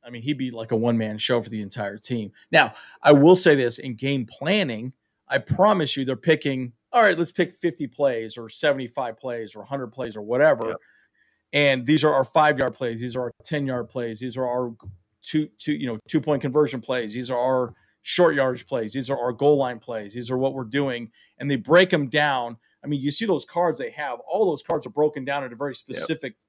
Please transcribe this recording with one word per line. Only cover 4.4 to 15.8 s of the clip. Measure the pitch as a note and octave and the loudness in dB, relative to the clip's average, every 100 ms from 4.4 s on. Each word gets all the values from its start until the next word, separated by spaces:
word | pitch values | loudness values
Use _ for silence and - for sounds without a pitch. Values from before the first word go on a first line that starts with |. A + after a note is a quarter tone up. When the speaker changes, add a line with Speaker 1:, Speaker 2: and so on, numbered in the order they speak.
| D3 G#3 E3 A2 B2 - _ _ _ | -2 -2 -2 -6 -10 -14 _ _ _
Speaker 1:
I | C3+ | -4
promise | - - G3+ G3 D#3 - | -2 2 4 4 0 -2
you | C3 | -2
they're | C3 | -4
picking, | - D#3 D3 C3 B2+ _ _ | 2 2 2 -4 -6 _ _
all | A#3+ | 4
right, | G#3+ E3+ | 4 2
let's | E3 | -2
pick | - F3 - | -2 -4 -2
fifty | F3 E3 C#3 | -6 -4 -10
plays | - C#3+ A#2 A2+ A#2+ | 0 0 0 -6 -10
or | A2+ | -12
seventy-five | - D3+ C3+ B2 B2+ B2 A2+ | -2 0 0 -4 -6 -8 -8
plays | C3 A#2+ A2 A2 | -10 -8 -10 -14
or | |
a | G2 | -10
hundred | C#3 B2 | -10 -10
plays | A#2 B2 G#2+ | -10 -10 -10
or | |
whatever. | G#2 B2 D#3 B2+ A2+ | -4 4 4 4 0
Speaker 2:
Yep. | - _ _ _ _ _ _ _ | -6 _ _ _ _ _ _ _
Speaker 1:
And | D3 C#3+ C3 B2 | 2 4 2 2
these | D3+ | 4
are | D3+ | 4
our | C#3+ B2+ | 2 2
five-yard | E3 D3+ C#3 C3 - | 4 4 4 -2 -2
plays. | B2+ A2+ | -6 -6
These | B2 B2 | -6 -6
are | |
our | B2 - | -8 -10
ten-yard | - D3+ C#3 B2+ A2 | -6 -4 -4 -4 -6
plays. | C3 A#2 A2 | -6 -8 -8
These | B2+ A#2+ | -10 -4
are | B2+ | -4
our | B2 B2 A#2 G2 - _ _ | -2 -4 -8 -20 -20 _ _
two, | - D#3 D3+ _ | -4 -2 -2 _
two, | - | -6
you | D3 | -4